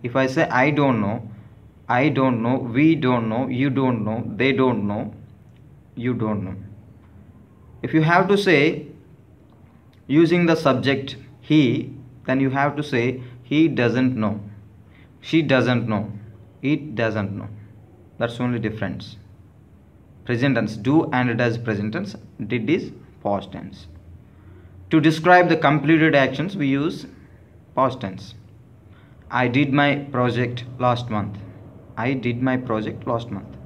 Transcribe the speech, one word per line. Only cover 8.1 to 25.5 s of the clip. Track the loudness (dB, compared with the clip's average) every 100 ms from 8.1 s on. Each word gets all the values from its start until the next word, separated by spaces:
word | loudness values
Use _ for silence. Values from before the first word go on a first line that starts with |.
| 4 4
to | 2
say | 4 4 4 0 -10 -20 -20 -20 -20 -20 -20 -20 -20 -20 -20 -20 0
using | 4 6 4 4
the | 4
subject | 2 2 0 -2 -4 -14 -20 -20
he, | 2 4 4 2 -4 -14 -20 -12 -2
then | 0
you | 0
have | 2 0 -2
to |
say, | -2 0 0 -4 -12 -20
"He | -2 2 2
doesn't | 4 2 2 0 0
know, | -2 -4 -10 -18 -20 -20 -20 -20 -20 -20
she | 0 0
doesn't | 4 2 4 0 0
know, | -4 -4 -10 -16 -20 -20 -8
it | -2 -2 -4 -2
doesn't | -2 -2 -4 -6
know." | -12 -16 -20 -20 -20 -20 -20 -6
That's | -6 -4
only | -4 -2
difference. | -4 -6 -6 -8 -14 -20 -20 -20 -20 -20 -20 -20 -20 -20 -20 -18
Present | -6 -2 0 0
tense, | -2 -4
do | 2 2 2
and | 0 0 0
does | 0 -2
present | -4 -2 -2
tense, | -6 -8 -12 -20 -12 -6
did | -4 0
is | -2 -2 -14 -20 -8
past | -4 -4 -6
tense. | -14 -16 -18 -20 -20 -20 -20 -20 -20 -20 -20 -20 -20 0
To | 4
describe | 4 2 6 6
the | 6